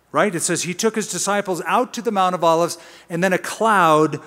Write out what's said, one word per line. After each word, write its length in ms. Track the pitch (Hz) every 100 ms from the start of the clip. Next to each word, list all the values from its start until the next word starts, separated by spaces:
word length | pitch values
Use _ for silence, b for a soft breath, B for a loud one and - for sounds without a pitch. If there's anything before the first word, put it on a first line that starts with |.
| _
right? 220 | 135 196
It 80 | 170
says 220 | - 165
he 100 | 160
took 220 | 180 220 220
his 140 | 202
disciples 520 | 180 - 202 196 175 165
out 260 | 196 247
to 80 | -
the 100 | 226
Mount 220 | 202 185
of 100 | 180
Olives, 360 | 170 165 170 170 B B B
and 140 | 170
then 80 | 185
a 60 | 180
cloud 840 | - - 220 202 170 156 156 147